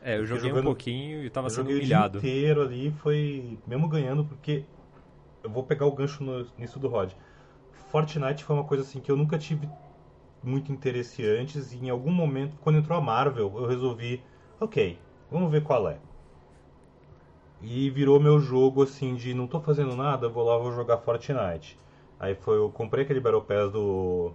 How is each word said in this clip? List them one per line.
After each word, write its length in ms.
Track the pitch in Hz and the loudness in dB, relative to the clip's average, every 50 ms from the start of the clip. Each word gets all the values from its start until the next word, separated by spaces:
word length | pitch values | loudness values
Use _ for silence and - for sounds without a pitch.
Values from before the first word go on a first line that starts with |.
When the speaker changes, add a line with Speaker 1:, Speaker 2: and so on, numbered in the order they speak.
| - | -4
Speaker 1:
É, 120 | 131 110 | -2 -2
eu 60 | 107 110 | -2 -2
Speaker 2:
Eu 0 | |
fiquei 40 | |
Speaker 1:
joguei 200 | 107 120 123 120 | -2 -4 -2 -2
um 20 | 117 110 | 0 0
Speaker 2:
jogando, 80 | 147 143 | 2 0
Speaker 1:
pouquinho 600 | 156 131 - - 127 120 131 139 151 156 156 143 | 0 -2 -2 -4 -8 -6 -6 -8 -8 -10 -8 -10
e 60 | 123 | -6
tava 160 | - 131 127 | -6 -4 -4
Speaker 2:
eu 40 | 127 | -4
Speaker 1:
sendo 80 | 110 123 135 | -4 -4 -2
Speaker 2:
joguei 100 | 135 139 | -2 -2
o 20 | 143 | 0
Speaker 1:
humilhado. 400 | 135 131 113 107 107 101 95 98 | 0 2 4 4 4 2 0 -4
Speaker 2:
dia 100 | 101 131 | -4 -2
inteiro 340 | 127 135 143 151 151 147 143 | 0 0 2 4 4 2 2
ali, 280 | 127 123 123 135 147 | 0 -2 -4 -4 -4
foi 640 | 151 151 - 151 151 151 151 147 143 135 123 120 113 110 - | -4 -2 -2 0 0 0 0 -2 -4 -6 -8 -10 -12 -14 -10
mesmo 220 | 113 120 135 160 160 | -6 -2 0 0 0
ganhando, 360 | 151 156 139 127 135 151 151 | 0 -2 -2 0 -2 -2 -2
porque 400 | - - - - 151 151 143 - - - - - - - - - - - - - - - - - | -4 -6 -10 -6 -4 -4 -4 -4 -10 -20 -20 -20 -20 -20 -20 -20 -20 -20 -20 -20 -20 -20 -14 -14
eu 40 | 110 | -8
vou 140 | 107 127 135 | -6 -6 -2
pegar 240 | - 151 - 143 | -2 -2 2 2
o 60 | 147 131 | 0 2
gancho 320 | 127 135 143 - - 143 | 0 -4 -4 -4 -6 -8
no... 200 | 131 127 123 123 120 - - | -8 -6 -8 -8 -10 -12 -14
nisso 220 | 127 120 - 131 | -14 -14 -12 -6
do 80 | 135 127 | -6 -2
Rod. 240 | 120 110 95 92 - - - - - - - - - - - - - - - - | -2 -2 -2 -2 -6 -16 -20 -20 -20 -20 -20 -20 -20 -20 -20 -20 -20 -20 -20 -2
Fortnite 540 | - 151 156 151 - 151 135 131 147 151 - | 0 0 0 0 -2 -4 -2 -2 -4 -6 -4
foi 140 | - 151 | -2 -2
uma 80 | 147 147 | -2 0
coisa 180 | 151 143 135 135 | -2 -2 -2 -2
assim 160 | - - 131 | -6 -10 -14
que 100 | - - | -2 0
eu 80 | 143 | 0
nunca 220 | 139 151 151 165 156 | 2 2 0 0 -4
tive 300 | - - 160 147 - - - - - - - - - - - - - - - - - | -4 -4 -6 -4 -4 -8 -12 -16 -20 -20 -20 -20 -20 -20 -20 -20 -20 -20 -20 -14 -8
muito 300 | 123 131 139 139 143 139 | -4 -4 -4 -4 -4 -10
interesse 520 | 131 - 131 120 123 120 - - - 120 | -4 -4 -4 -2 -2 -6 -6 -8 -4 0
antes, 480 | 107 107 117 127 147 - 147 131 117 123 | 0 0 0 0 -4 -8 -8 -10 -10 -12
e 40 | |
em 120 | 123 123 131 | -10 -4 -4
algum 220 | 123 123 127 151 | -4 -2 0 0
momento, 460 | 180 180 170 147 135 135 139 147 151 - - | 0 2 2 0 0 -2 -4 -6 -8 -4 2
quando 180 | 160 156 151 | 4 4 4
entrou 180 | 151 - - - | 4 2 0 0
a 20 | |
Marvel, 520 | 123 117 113 120 135 143 127 117 107 98 98 | 0 2 2 2 2 2 2 0 -2 -2 -2
eu 80 | 113 123 | -4 -2
resolvi, 560 | 120 127 123 127 131 117 110 117 120 123 123 - - - - - - - - | -2 -2 0 0 -2 -2 -2 -6 -6 -6 -6 -8 -16 -20 -20 -20 -20 -8 -6
ok, 380 | 214 220 - 143 107 92 85 - - - - - - - | -6 -2 0 0 0 0 -2 -10 -18 -20 -20 -20 -16 -6
vamos 220 | 135 165 185 165 151 | -2 -2 0 2 2
ver 100 | 151 147 | 0 2
qual 260 | - 139 120 101 82 | 2 0 0 0 -2
é. 100 | 73 - - - - - - - - - - - - - - - - - - - - - - - - - - - - - - - - - | -4 -6 -14 -20 -20 -20 -20 -20 -20 -20 -20 -20 -20 -20 -20 -20 -20 -20 -20 -20 -20 -20 -20 -20 -20 -20 -20 -20 -20 -20 -20 -20 -20 -18
E 280 | 87 110 120 127 135 139 | -14 -8 -4 0 0 0
virou 280 | 131 139 143 135 139 143 | 2 2 8 8 10 10
meu 220 | 147 147 151 147 | 10 10 8 8
jogo 420 | 135 123 127 127 131 131 131 135 139 | 6 4 4 6 6 6 6 4 2
assim 320 | 135 - - 139 131 127 | 2 2 -6 -4 -4 -4
de 180 | 120 117 127 123 | -4 -6 -6 -4
não 140 | 127 123 | -4 -4
tô 140 | 123 - 160 | -4 -4 -4
fazendo 340 | 151 156 151 147 143 131 123 | 0 0 0 2 2 -2 -2
nada, 340 | 123 135 147 139 123 120 117 | -2 -2 -2 -2 0 -2 -2
vou 160 | 113 120 117 | -2 0 2
lá, 140 | 117 117 117 | 2 2 2
vou 140 | 120 123 120 | 2 -2 -4
jogar 260 | 123 120 117 117 117 | -4 0 0 0 0
Fortnite. 800 | - - 117 113 - - 143 127 107 92 85 80 - - - - - - - - - - - - | 2 -2 -2 -2 -2 -4 -2 -2 -2 -2 -4 -6 -10 -16 -20 -20 -20 -20 -20 -20 -20 -20 -16 -8
Aí 160 | 95 95 98 | -6 -6 -6
foi, 220 | - - - 110 | -4 0 2 2
eu 140 | 107 104 104 | 2 2 0
comprei 340 | - - 117 104 - 127 139 | -2 -6 -6 -4 -2 -2 0
aquele 160 | 147 143 127 | 0 0 0
Battle 220 | 120 117 110 110 107 | 2 2 2 2 2
Pass 280 | - 104 101 104 98 | 2 2 2 2 2
do 640 | 98 110 104 101 95 95 92 90 90 90 87 85 82 | 0 -2 0 0 0 0 0 0 0 -2 -2 -4 -6